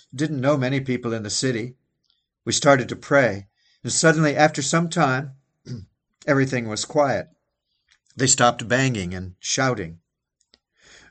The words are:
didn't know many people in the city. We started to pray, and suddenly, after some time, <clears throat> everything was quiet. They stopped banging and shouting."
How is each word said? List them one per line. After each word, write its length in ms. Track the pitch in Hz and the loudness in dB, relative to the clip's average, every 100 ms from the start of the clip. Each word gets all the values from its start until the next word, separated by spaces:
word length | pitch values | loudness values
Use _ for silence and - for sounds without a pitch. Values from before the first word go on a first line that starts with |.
| _ | _
didn't 280 | 127 156 147 | -6 -4 -2
know 160 | 127 147 | 0 0
many 220 | 127 139 | 0 -2
people 340 | 135 123 120 | -2 -4 -4
in 80 | 113 | -6
the 80 | 104 | -4
city. 460 | - 131 117 107 - _ _ _ _ _ _ | -4 -2 -2 -6 -12 _ _ _ _ _ _
We 80 | - | -6
started 380 | - 151 135 107 | 2 4 4 2
to 60 | 113 | -8
pray, 500 | - 143 123 95 101 _ _ _ | 0 2 2 -2 -10 _ _ _
and 80 | 127 | -6
suddenly, 460 | - 165 160 156 139 | 2 2 4 2 4
after 240 | 151 156 | 2 2
some 300 | 135 170 170 | -2 0 0
time, 460 | 170 147 131 143 - _ _ | 0 0 0 -4 -14 _ _
<clears throat> 220 | - 123 90 _ _ _ - | -16 -16 -16 _ _ _ 0
everything 420 | 139 131 127 117 | 2 2 -2 -4
was 160 | 107 | -6
quiet. 440 | - 151 143 107 78 _ _ _ _ _ _ _ _ | -4 0 0 0 -4 _ _ _ _ _ _ _ _
They 120 | - 135 | -2 2
stopped 420 | - 120 120 113 | 4 4 2 -2
banging 460 | 123 135 113 90 | 0 0 -2 -4
and 220 | 92 92 87 | -6 -10 -12
shouting." 640 | - - 135 98 85 82 _ _ _ _ _ _ _ _ _ - - | -6 -2 -2 -2 -6 -12 _ _ _ _ _ _ _ _ _ -20 -20